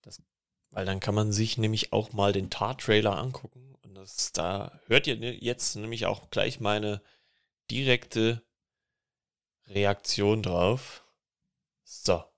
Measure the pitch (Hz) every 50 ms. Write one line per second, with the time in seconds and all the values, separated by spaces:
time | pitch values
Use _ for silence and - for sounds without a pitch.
0 | _ - - - _ _ _ _ _ _ _ _ _ _ - 101 95 92 95 95
1 | - - 101 104 107 107 101 104 113 113 - 117 110 107 110 107 - - - 107
2 | 107 - - 104 101 101 98 98 98 - - - 98 110 135 - - - 107 107
3 | 104 107 98 76 90 131 127 - - - _ 127 - - - _ _ - 98 -
4 | 95 - - - - - - - 80 87 95 98 101 - - - _ - 113 127
5 | - 156 123 110 113 120 123 - - 117 123 - - - - 127 107 110 117 110
6 | 113 92 98 - - _ - 104 - 113 - - 113 101 104 107 107 104 104 104
7 | _ _ _ _ _ _ _ _ _ _ _ _ _ _ 110 123 135 135 123 120
8 | - - - 117 113 113 117 117 _ _ _ _ _ _ _ _ _ _ _ _
9 | _ _ _ _ _ _ _ _ _ _ _ _ _ - 98 98 101 101 101 -
10 | - - - - 101 101 107 110 101 95 87 85 87 95 117 135 135 - - -
11 | _ _ _ _ _ _ _ _ _ _ _ _ _ _ _ _ _ - - -
12 | - - 92 82 - _ _